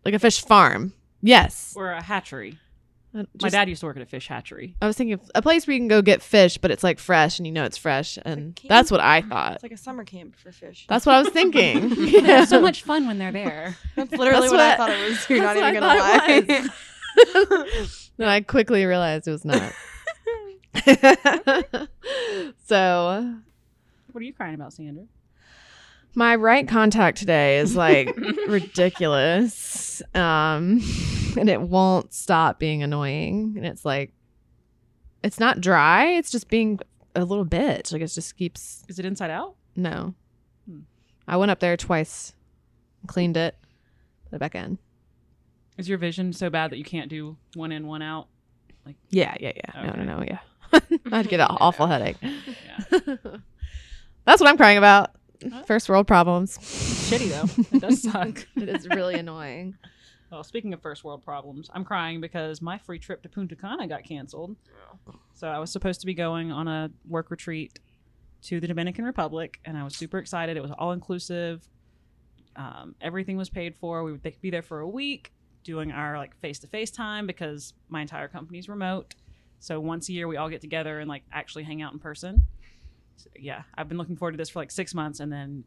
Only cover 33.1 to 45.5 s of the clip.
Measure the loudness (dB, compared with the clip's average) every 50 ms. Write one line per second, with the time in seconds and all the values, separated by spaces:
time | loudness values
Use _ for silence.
33.1 | -4 -6 -6 -4 -4 -4 -4 -6 -8 -8 -10 -10 -10 -8 -6 -4 -4 -4 -6 -8
34.1 | _ _ _ _ _ _ _ _ _ _ _ _ _ _ _ _ _ _ _ -20
35.1 | _ _ -8 -6 -2 0 0 0 0 0 0 2 4 4 6 6 6 6 4 4
36.1 | 2 0 -2 -4 -6 -8 -6 -2 -2 0 0 0 -2 -6 -8 _ _ _ _ _
37.1 | -4 -4 -4 -2 -2 -4 -2 -2 -2 0 0 -2 -2 -4 -6 -8 -8 -8 -8 -8
38.1 | -8 -10 -12 -12 -10 -8 -8 -8 -8 -12 -20 -20 -20 -20 _ -20 -14 -12 -8 -8
39.1 | -8 -8 -8 -8 -8 -8 -10 -12 -16 _ _ _ -8 -6 -6 -4 -4 -6 -8 -10
40.1 | -12 _ _ _ _ _ _ _ _ _ _ -20 -20 -20 -20 _ _ _ _ _
41.1 | _ _ -10 -4 -2 0 0 0 0 0 0 -2 -2 -2 -2 -2 -2 -2 -2 -4
42.1 | -8 -18 -18 -18 _ _ _ _ _ _ _ _ _ _ _ _ _ _ -18 -8
43.1 | -4 -2 -2 -2 -2 -2 -4 -4 -6 _ _ _ _ _ _ _ _ _ _ _
44.1 | _ _ _ -16 -12 -10 -10 -10 -10 -10 -10 -10 -12 -12 _ _ _ _ _ _
45.1 | _ _ _ _ _ _ _ _